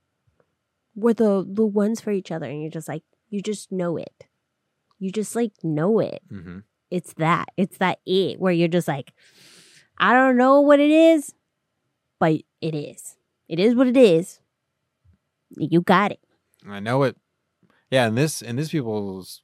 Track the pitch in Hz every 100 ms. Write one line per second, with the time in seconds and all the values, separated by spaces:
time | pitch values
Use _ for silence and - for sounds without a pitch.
0 | _ _ _ _ _ _ _ _ _ 214
1 | 233 214 220 196 185 196 220 202 202 226
2 | - 196 185 165 139 147 156 160 156 151
3 | - _ _ 202 190 202 - 185 175 156
4 | - _ _ _ _ _ _ _ _ -
5 | 190 202 202 226 233 - 160 147 170 220
6 | 127 - - 101 90 90 107 _ - 180
7 | - - 160 170 - - 185 - 185 -
8 | - 185 175 - 185 170 170 175 165 139
9 | - _ _ _ - - _ _ _ -
10 | 185 247 262 247 254 277 285 285 294 311
11 | 330 330 - - _ _ _ _ _ _
12 | _ - 156 156 - _ 165 151 143 -
13 | - - _ _ - 160 208 240 254 247
14 | 233 160 180 - _ _ _ _ _ _
15 | _ _ _ _ _ - 147 165 175 185
16 | 202 - _ _ _ _ - 101 104 131
17 | 135 - _ _ _ _ _ _ - 131
18 | 117 110 151 - 113 120 151 165 117 107
19 | 101 95 87 -